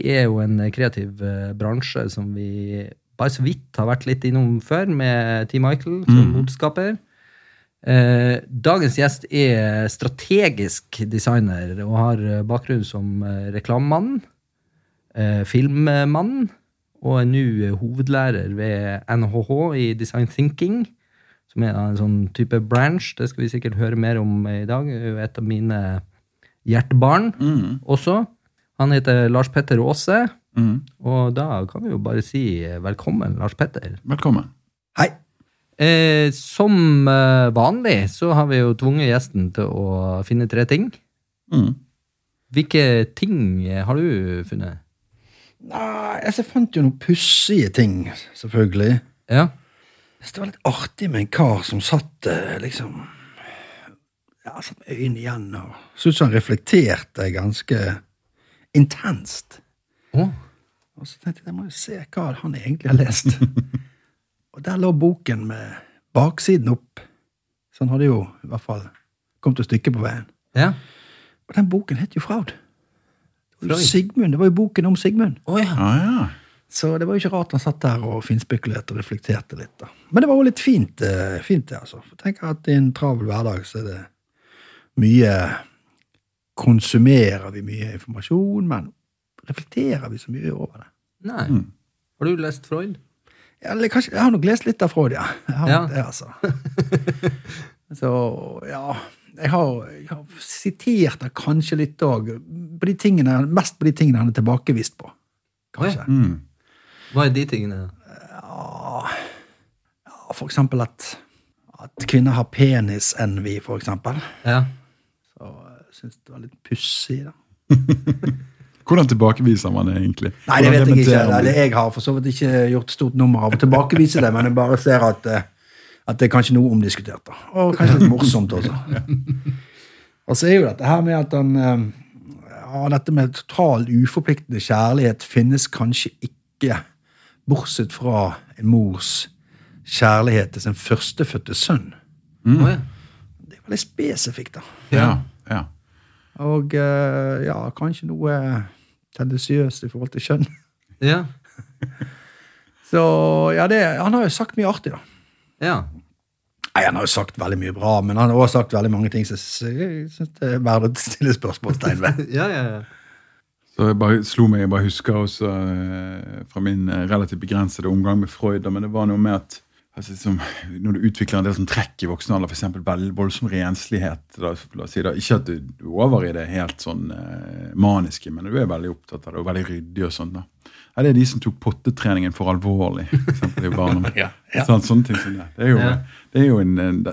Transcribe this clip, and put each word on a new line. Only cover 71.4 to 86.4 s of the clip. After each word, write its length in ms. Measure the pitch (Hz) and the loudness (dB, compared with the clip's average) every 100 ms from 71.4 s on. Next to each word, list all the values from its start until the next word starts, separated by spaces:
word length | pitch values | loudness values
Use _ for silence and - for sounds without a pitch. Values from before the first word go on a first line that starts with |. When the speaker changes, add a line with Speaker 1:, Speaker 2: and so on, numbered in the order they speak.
| - | -6
Speaker 3:
Og 60 | - | 0
den 100 | 190 | 2
boken 280 | 185 202 131 | 0 -2 -4
het 180 | 190 - | -4 -6
jo 60 | |
Fraud. 320 | - 220 147 - _ _ _ _ _ _ _ _ _ - | -6 -6 -8 -12 _ _ _ _ _ _ _ _ _ -10
Det 80 | 175 | -4
var 80 | 165 | 0
jo 60 | |
Speaker 1:
Freud. 80 | 170 | 2
Speaker 3:
Sigmund, 420 | 180 190 254 190 | 2 0 0 2
det 80 | 143 | 4
var 60 | 190 | 4
jo 80 | 175 | 4
boken 300 | 214 - 175 | 0 0 2
om 100 | 185 | 2
Sigmund. 460 | 190 220 208 123 - | 0 0 0 -2 -4
Speaker 1:
Å, 120 | 202 | -2
ja. 160 | 202 139 | 0 0
Speaker 2:
Ah, 220 | 101 135 | 2 2
ja. 300 | 202 247 95 - _ _ _ | 2 0 -2 -8 _ _ _
Speaker 3:
Så 220 | - 156 165 | -6 -2 -2
det 80 | 170 | -2
var 100 | 202 | -2
jo 20 | 180 | -2
ikke 80 | 185 | -4
rart 160 | 170 | -4
han 80 | 135 | -4
satt 220 | 151 143 | -4 -2
der 180 | 131 117 113 | -2 -2 -4
og 160 | 110 | -6
finspekulerte 720 | - 113 - 117 - 107 - 107 | -2 -2 -2 -4 -4 -8 -8 -10
og 60 | |
reflekterte 560 | 101 104 - 104 - 139 | -8 -8 -6 -6 -6 -16
litt, 160 | - - | -16 -20
da. 100 | - _ - | -20 _ 0
Men 100 | 185 | 2
det 60 | 285 | 4
var 60 | 269 | 4
jo 80 | 262 | 4
litt 120 | - | 2
fint, 380 | - 214 104 - | 2 2 2 -2
eh, 380 | 101 92 95 90 | -2 -2 -2 -4
fint 220 | - 180 - | 0 0 -2
det, 100 | 127 | -10
altså. 180 | - - | -14 -20
For 140 | - - | -20 -10
jeg 80 | |
tenker 260 | 196 196 165 156 | -8 -6 -6 -6
at 120 | - | 0
i 60 | 143 | 2
en 140 | 131 | 2
travel 340 | 127 143 120 107 | 0 -2 -2 -2
hverdag 380 | 107 117 95 98 | -4 -4 -6 -10
så 120 | 110 | -12
er 0 | |
det 180 | 107 92 95 _ _ _ _ _ - _ _ - | -10 -12 -16 _ _ _ _ _ -20 _ _ 2
mye, 380 | 110 123 110 95 85 - - _ _ _ _ _ _ _ | 6 8 6 4 -2 -6 -14 _ _ _ _ _ _ _